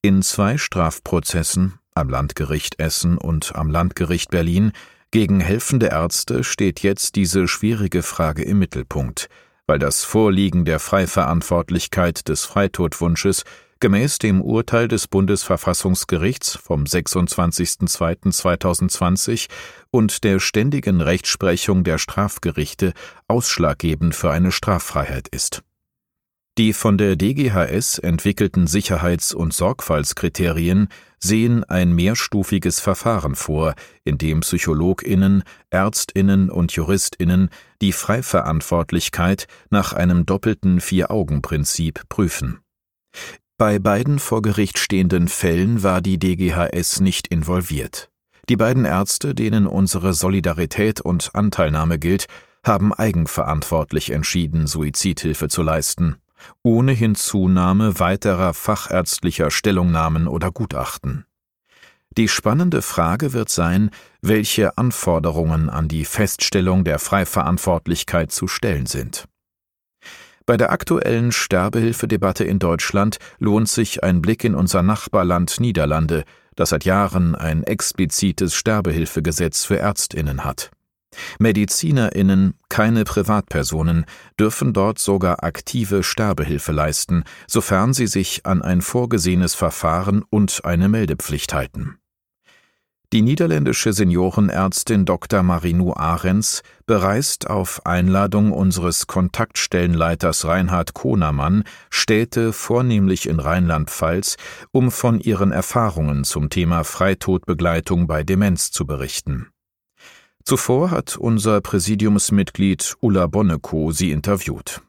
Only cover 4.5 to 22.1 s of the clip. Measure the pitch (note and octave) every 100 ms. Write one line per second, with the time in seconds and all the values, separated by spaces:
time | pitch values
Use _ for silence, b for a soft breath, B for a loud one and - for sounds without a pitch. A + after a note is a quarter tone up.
4.5 | F2 G#2+ B B B B A2+ G2 G2 F2
5.5 | G#2+ - C3+ A2+ C#2 E2+ - - B1+ -
6.5 | - G2 - G2 G2 - - F2+ F#2+ F2
7.5 | - G#2 A2+ G2 F2+ - - E2 D2+ -
8.5 | G2 F2+ C2 B1 D2 B1+ - - b b
9.5 | b - D2 C#2+ - - A2 G#2+ F#2+ G2
10.5 | F2 E2+ D#2 - G2 F2+ - C#2+ E2+ -
11.5 | F2 E2 F2+ - - F2 E2 - D#2 -
12.5 | G2+ G2 - E2+ - E2+ E2+ G2 F#2 -
13.5 | B B B A2 G2+ C#3 - A2 F#2+ B2+
14.5 | A2 A2 A#2 A#2 A2+ - G2 F#2+ G2+ -
15.5 | F#2 - F2 F#2+ F#2 - - F#2+ C3 -
16.5 | - - D#2+ C#2+ F2 D#2 F#2 F2 - E2+
17.5 | - F2 - F2+ - E2+ F2 G2 - F#2
18.5 | E2+ F#2 F2 F2+ - F2+ F#2 - A#2 -
19.5 | B B B B B2 A2 - A2 F#2+ -
20.5 | G#2+ B2 C#3+ - F#2 D2+ F2+ - - F#2+
21.5 | E2+ - F#2 F2 D#2+ -